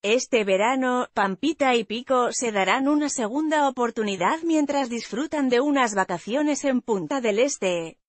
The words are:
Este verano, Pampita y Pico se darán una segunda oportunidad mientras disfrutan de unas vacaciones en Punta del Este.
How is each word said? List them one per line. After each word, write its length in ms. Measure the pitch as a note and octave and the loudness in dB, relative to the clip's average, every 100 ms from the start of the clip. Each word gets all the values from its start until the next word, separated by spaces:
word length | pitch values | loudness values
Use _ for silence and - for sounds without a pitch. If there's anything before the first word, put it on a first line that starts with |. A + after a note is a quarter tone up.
Este 440 | G3+ A#3+ - A#3+ G3+ | 2 0 2 0 2
verano, 640 | F#3+ A3 C4 B3+ B3 B3 | 2 2 2 0 0 -2
Pampita 600 | - G3 F#3 C#4+ D#4+ C4+ A#3+ | -2 -2 0 -4 0 2 2
y 80 | |
Pico 480 | - A3 B3+ C4 A#3+ | 0 -8 0 0 2
se 220 | A#3 A#3+ | 0 -2
darán 340 | G#3 F#3+ A#3 C4+ | 0 2 2 2
una 220 | D4+ D4 | 2 0
segunda 580 | - G#3+ C4+ D#4 D4+ C#4+ | -2 -2 -2 0 2 0
oportunidad 760 | C4 A#3+ A#3 G#3+ F#3+ F3+ D#4+ | 0 -2 -2 -4 0 0 0
mientras 460 | E4 D#4 C#4+ C#4+ C4 | 0 0 2 0 -2
disfrutan 600 | A#3 - G3+ D#4 D4+ C4 | -4 -6 -6 -4 -2 2
de 100 | A#3+ | 2
unas 340 | C#4+ C#4+ A#3+ | 2 2 0
vacaciones 720 | G3+ F#3 F3 - B3+ D4+ C#4+ | 0 -2 -4 -2 -2 0 0
en 160 | C#4+ B3+ | 0 -2
Punta 400 | - G3+ D#3 C#4 | 0 -2 -2 -2
del 200 | A#3 G#3 | -2 0
Este. 600 | C#4 - F#3+ F3 D#3+ - | 0 0 -2 -2 -6 -14